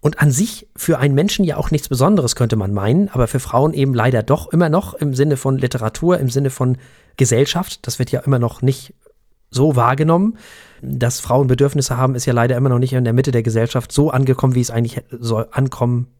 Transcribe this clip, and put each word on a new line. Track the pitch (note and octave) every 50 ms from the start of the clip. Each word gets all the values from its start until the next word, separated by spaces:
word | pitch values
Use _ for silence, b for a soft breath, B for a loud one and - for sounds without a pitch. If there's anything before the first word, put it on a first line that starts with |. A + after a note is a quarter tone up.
und | - - - -
an | D3+ D3
sich | B2+ C#3 G3+ A#3 - - - _ _
für | - - - E3 B2
einen | C3 C#3+ C#3
Menschen | C#3 E3 G3+ - - G3
ja | E3 C#3+
auch | - D3+ -
nichts | D#3+ D3 - -
Besonderes, | C#3+ A#2+ C3 E3+ G#3+ F#3+ C3 A#2 -
könnte | - B2 A2+ A#2
man | A2 G2 G2
meinen, | G#2 G2+ G2 G#2+ B2 F3 G3+ F#3+
aber | - B2+ A#2+ A2
für | - C3
Frauen | - - - B2+ C#3 D#3
eben | D#3 - C3+ C3+ C3
leider | A#2 A2 B2+ C3 A2+
doch | G#2+ - C3+ - - -
immer | - D#3+ F3 E3
noch | D3+ F3+ - - -
im | - D3+ D3 C3
Sinne | B2+ C#3+ D3+ C#3+
von | C3 - C3+ C3+ C3+
Literatur, | C3 B2 - B2 A2+ A2 - - D#3+ E3+ F3+ -
im | C#3 B2+
Sinne | A#2+ C#3 C#3+ C3+
von | C3 - C3 B2+ B2+ B B B B B B B B
Gesellschaft. | - C3 A#2+ A#2+ A2+ C#3 - - E3+ F#3 - - - -
Das | - - -
wird | B2+ -
ja | - B2
immer | - C#3 C3+ B2
noch | A#2+ A2+ - -
nicht | B2+ C3 C3 - - - - _ _ _ _ _ _ _ _ _ _ _
so | - B2 C3+ D#3 C#3+
wahrgenommen. | B2+ A#2 A#2 C3 C#3 D#3 D#3+ E3 F3 G3 A3 A3 B B B B B B B B B
Dass | - B2+ C3+ B2+ A#2+ A#2+ - -
Frauen | - - B2 C3 C#3+
Bedürfnisse | B2+ B2+ B2+ C#3 C#3 - D3 C3+ - B2+
haben, | A#2+ C3 C3 C3+
ist | B2 -
ja | -
leider | A#2+ A#2 A#2 A#2+ C3
immer | A#2+ C3+ C3+
noch | B2 A#2+
nicht | C3 B2+
in | C3 B2+ B2
der | A#2
Mitte | A2+ B2 - D3
der | B2 A#2+ A2+
Gesellschaft | A#2+ A2 A2+ A2+ A#2 - B2+ A#2 -
so | - - D3 D3+
angekommen, | C3 B2+ C3+ C3 C3 - - C3 B2+
wie | B2+
es | A#2+ -
eigentlich | A#2 A#2 A#2 A#2 - - - _ - A#2
so | A#2+ A2+ A2+ G#2+
ankommen | A2+ A2 - - C3+ C3 - - B2 A#2+ B2 A#2+ B2 - _